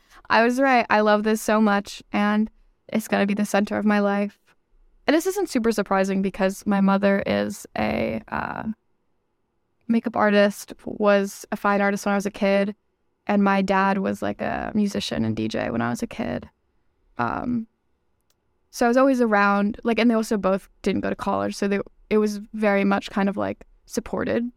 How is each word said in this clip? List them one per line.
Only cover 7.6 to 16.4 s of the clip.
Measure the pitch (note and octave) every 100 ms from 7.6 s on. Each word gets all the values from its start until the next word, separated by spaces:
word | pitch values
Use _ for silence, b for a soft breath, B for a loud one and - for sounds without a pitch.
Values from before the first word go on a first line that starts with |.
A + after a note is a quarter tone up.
| - -
a, | - - - A3 -
uh, | - - - A3+ - _ _ _ _ _ _ _ _ _ _ -
makeup | A#3 A#3 A3
artist, | G#3 G3+ G3+ - - -
was | - - G#3 G3+ G3+ - -
a | G#3
fine | G#3 G3+
artist | G3+ G3+
when | G3+
I | G3+
was | G3
a |
kid. | - G3 G3 G3+ - _ _ _ _ -
And | G3+
my | G3+ G3
dad | F#3+ F#3+ G3 G3
was, | G3 G3+
like, | G#3 G3+
a | - - -
musician | G#3+ G3+ G3+ - -
and | A2 G#3
D | -
J | - G#2+
when | -
I | A#3
was | A#3
a | A#3
kid. | - A#3 -